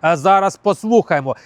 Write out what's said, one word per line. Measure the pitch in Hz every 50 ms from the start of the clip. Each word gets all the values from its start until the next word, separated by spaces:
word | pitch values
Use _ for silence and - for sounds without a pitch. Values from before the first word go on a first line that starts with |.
| -
е, | 160 170
зараз | 147 135 180 196 196 196 196 - -
послухаємо. | - 208 190 - - 220 233 226 - - 165 143 135 135 123 - -